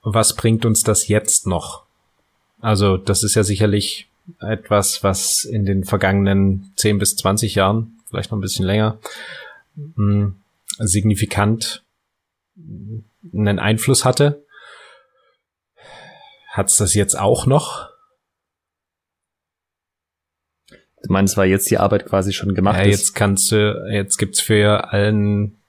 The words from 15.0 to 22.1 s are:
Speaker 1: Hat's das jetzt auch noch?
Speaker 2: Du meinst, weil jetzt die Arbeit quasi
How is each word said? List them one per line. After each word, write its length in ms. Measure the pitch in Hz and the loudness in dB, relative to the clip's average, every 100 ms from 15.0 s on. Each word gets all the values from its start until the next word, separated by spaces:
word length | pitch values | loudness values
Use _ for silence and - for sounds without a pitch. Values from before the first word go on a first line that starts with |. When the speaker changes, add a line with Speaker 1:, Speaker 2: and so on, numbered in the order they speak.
| _ _ _ _ _ _ _ _ - - - - - _ - | _ _ _ _ _ _ _ _ -20 -20 -20 -20 -20 _ -10
Speaker 1:
Hat's 260 | - 101 - | -4 0 0
das 180 | 101 | 2
jetzt 240 | 104 98 - | 2 0 0
auch 280 | 101 117 - | 0 2 2
noch? 440 | 143 - - - _ _ _ _ _ _ _ _ _ _ _ _ _ _ _ _ _ _ _ _ _ _ _ _ _ _ _ _ - _ _ | 2 0 -12 -14 _ _ _ _ _ _ _ _ _ _ _ _ _ _ _ _ _ _ _ _ _ _ _ _ _ _ _ _ -20 _ _
Speaker 2:
Du 100 | - | -2
meinst, 240 | 92 98 - | 2 2 2
weil 140 | 95 | 2
jetzt 200 | 98 - | 2 2
die 80 | - | 2
Arbeit 280 | 98 101 | 2 0
quasi 260 | - | 0